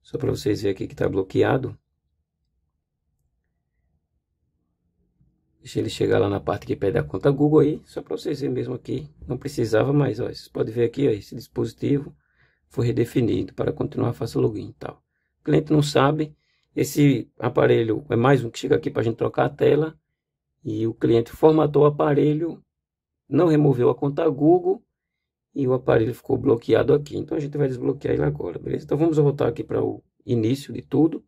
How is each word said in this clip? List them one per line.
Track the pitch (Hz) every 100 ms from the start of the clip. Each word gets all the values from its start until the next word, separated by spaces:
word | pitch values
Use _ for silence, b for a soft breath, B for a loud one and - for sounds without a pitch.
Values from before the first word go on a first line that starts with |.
Só | _ -
pra | 117
vocês | 110 - 98
verem | 101
aqui | 95 101
que |
tá | - 98
bloqueado. | 95 - - 107 131 123 - _ _ _ _ _ _ _ _ _ _ _ _ _ _ _ _ _ _ _ _ _ _ _ _ _ _ _ _ _ _ _ _ _ _ _ _ _ _
Deixa | - -
ele | 107
chegar | - 101 104
lá | 101
na | 98
parte | - 98
que | - -
pede | 98 -
a |
conta | 147 98 139
Google | 135 147 156
aí. | 147 156
Só | _ -
pra | - 156
vocês | - 147
verem | 135
mesmo | 123 120
aqui. | 120 - 127 151 _ -
Não | 127
precisava | 139 - 113 107 123
mais, | 147 135 107
ó. | 101
Vocês | - -
podem | - 113
ver | 113
aqui, | 117 127 139
ó. |
Esse | 107 -
dispositivo | - - - 120 - 131 139 143 - _ _ _ _ _
foi | - 120
redefinido | 120 117 - 113 101 -
para | - -
continuar, | - - - 113
faça | 117 117 139
login | 123 104 101
e |
tal. | - - - _ _ _ _
O | -
cliente | 147 -
não | 151
sabe. | 147 - 135 151 156 _ _ _ _ -
Esse | - - 143 123 - _
aparelho | 123 135 127 120 113 107 -
é |
mais | 113 123 139
um | 117
que | -
chega | 135 127
aqui | 143
pra | 139
gente | 117 113
trocar | 120 117 135
a |
tela. | 143 131 139 160 - _ _ _ _ _ _
E | - 107 113
o |
cliente | 110 - 117 117
formatou | - 156 156 151 143
o | 147
aparelho, | 147 156 143 143 151 165 - _ _ _ _ _ _ _
não | 135 175
removeu | 151 147 123 123
a | 123
conta | 143 143 165
Google | 135 147 180 175 190 _ _ _ _ _ _ _
e | - 131
o |
aparelho | 131 135 123 113
ficou | 120 - 120
bloqueado | 113 117 - 110 113
aqui. | 147 147
Então | 101 - 165
a |
gente | 143 147
vai | 143
desbloquear | 127 135 139 -
ele | -
agora, | 147 147 - 82
beleza? | - - -
Então | 143
vamos | 165 151
voltar | 143 139 120
aqui | -
para | - 113
o | 110 107 _ _
início | - 120 110 139 -
de | 117
tudo. | - - 156 147